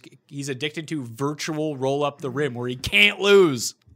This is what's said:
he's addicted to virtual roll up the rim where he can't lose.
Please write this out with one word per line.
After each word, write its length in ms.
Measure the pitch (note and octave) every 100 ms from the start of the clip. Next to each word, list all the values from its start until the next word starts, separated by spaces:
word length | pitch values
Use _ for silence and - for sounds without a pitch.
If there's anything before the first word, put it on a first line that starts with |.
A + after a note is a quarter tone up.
| - _ _
he's 220 | C#3+ C#3
addicted 380 | B2+ D3+ E3+ D3+
to 140 | D#3
virtual 720 | A#2+ A2+ C#3 D3+ - D#3 D#3 C#3
roll 260 | C3 C#3
up 180 | C#3+ C#3+
the 80 | C#3
rim 240 | B2+ D3 A#2+
where 120 | B2
he 80 | B2+
can't 440 | - G#3 G#3 G3+
lose. 560 | G3 G3+ F3 B2 - - _